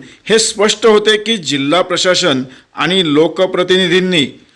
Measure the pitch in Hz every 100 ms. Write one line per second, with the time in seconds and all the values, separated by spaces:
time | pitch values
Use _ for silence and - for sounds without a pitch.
0 | - - - 220 - 214 208 - 233 208
1 | 214 214 214 226 139 139 139 175 180 170
2 | 185 180 175 131 131 - _ - 151 190
3 | 165 143 160 185 185 180 180 185 180 185
4 | 185 175 120 - _